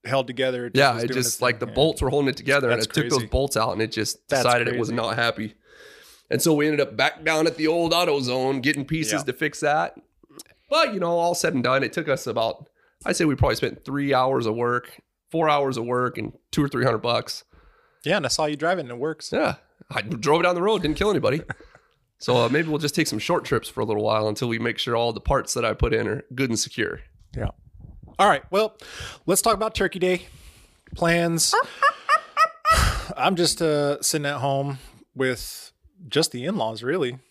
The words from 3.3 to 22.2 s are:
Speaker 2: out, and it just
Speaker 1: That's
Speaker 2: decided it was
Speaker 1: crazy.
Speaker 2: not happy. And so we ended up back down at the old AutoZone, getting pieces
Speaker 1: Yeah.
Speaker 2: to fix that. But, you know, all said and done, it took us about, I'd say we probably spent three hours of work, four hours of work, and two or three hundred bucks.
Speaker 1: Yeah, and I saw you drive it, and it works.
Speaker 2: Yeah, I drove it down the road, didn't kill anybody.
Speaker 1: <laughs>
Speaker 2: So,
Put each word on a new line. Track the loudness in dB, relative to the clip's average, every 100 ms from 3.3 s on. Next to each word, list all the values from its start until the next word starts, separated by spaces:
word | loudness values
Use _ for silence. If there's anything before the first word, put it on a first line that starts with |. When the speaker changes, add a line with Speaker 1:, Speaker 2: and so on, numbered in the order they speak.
| 0 0 0
Speaker 2:
out, | 0
and | 0
it | -2
just | -2 -4 -6 _
Speaker 1:
That's | 2
Speaker 2:
decided | 4 2 2
it | -2
was | -2
Speaker 1:
crazy. | -2
Speaker 2:
not | -2 0
happy. | 0 -2 -8 -10 _ -20 -20 -20 -20 -20 _
And | 0
so | 2 4
we | 2
ended | 2
up | 0 0
back | -2 0
down | -2 2 0
at | 2
the | 0
old | 2 2
AutoZone, | 2 2 0 0 0 0 0
getting | 0 -2 -4
pieces | -4 -2
Speaker 1:
Yeah. | -2
Speaker 2:
to | -4
fix | -4 -4 -2
that. | 0 0 -2 -8 _ _ _ -20 -20 _ _
But, | 0 0 0
you |
know, | 0 0
all | 0 0
said | 0
and | 0
done, | 2 0
it | 0
took | -4 -2
us | -2 -2
about, | -2 -2 -4 -14 _ _ _ -4
I'd | 0
say | 0
we | 2
probably | 2 2
spent | -2 -6 -8
three | -4 2
hours | 2 2 2 0
of | 0
work, | 0 -2 -4 -20 _ _ _
four | 0 2
hours | 2 2 -2
of | -2
work, | 0 0 -4
and | -10 -10 _
two | 0
or | 0
three | 2 2
hundred | 2
bucks. | 0 -2 -2 -12 -14 -20 _ _ _ _
Speaker 1:
Yeah, | -2 -2
and | 0
I |
saw | 0 -2
you | 0
drive | -2 -2
it, |
and | -6
it | -6
works. | -6 -6 -4
Speaker 2:
Yeah, | -2 -2 -4 _ _ -8
I | -8
drove | -6 -4 2 4
it |
down | 4 2
the |
road, | 0 0
didn't | -2 0
kill | 0
anybody. | 2 0 -2 -4
Speaker 1:
<laughs> | -14 -14 -20 _ _ _
Speaker 2:
So, | _